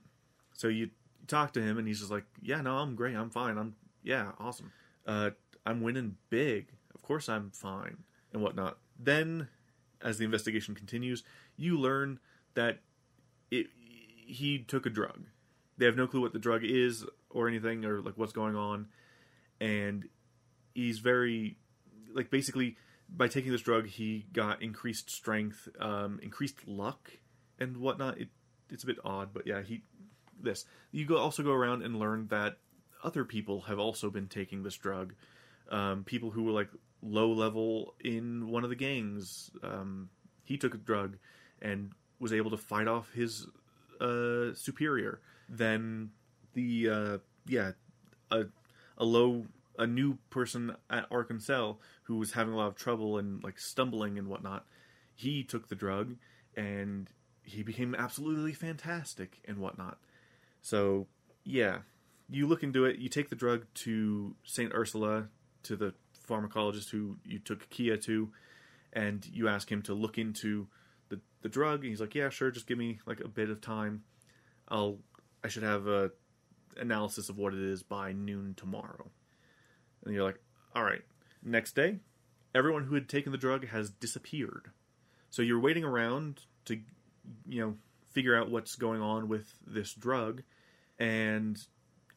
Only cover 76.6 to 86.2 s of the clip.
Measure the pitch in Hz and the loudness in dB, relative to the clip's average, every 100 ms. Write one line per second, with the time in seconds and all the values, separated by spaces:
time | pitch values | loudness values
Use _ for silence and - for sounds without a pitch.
76.6 | _ - 120 107 104 - 98 101 98 95 | _ -6 0 0 0 -2 -6 -2 -2 0
77.6 | 95 95 - 101 98 98 101 101 98 95 | -2 -2 -4 -6 -4 -4 -4 -4 -6 -8
78.6 | 95 101 - - - - _ _ _ _ | -8 -8 -8 -14 -18 -20 _ _ _ _
79.6 | _ _ _ _ 104 101 98 98 _ _ | _ _ _ _ -4 0 0 -2 _ _
80.6 | _ 117 104 - - _ _ - 117 117 | _ 2 4 2 -2 _ _ -12 2 2
81.6 | 113 135 165 202 - _ _ _ _ 131 | 4 4 4 2 -8 _ _ _ _ 6
82.6 | 151 151 135 143 131 143 143 135 131 135 | 6 4 2 0 2 0 0 0 2 0
83.6 | 123 110 104 - 117 - - 151 113 - | 0 -4 -4 -6 -8 -8 -6 -6 -4 -6
84.6 | - - _ _ _ _ _ - 120 117 | -14 -20 _ _ _ _ _ 2 4 6
85.6 | 135 165 151 120 117 135 | 6 4 2 2 2 0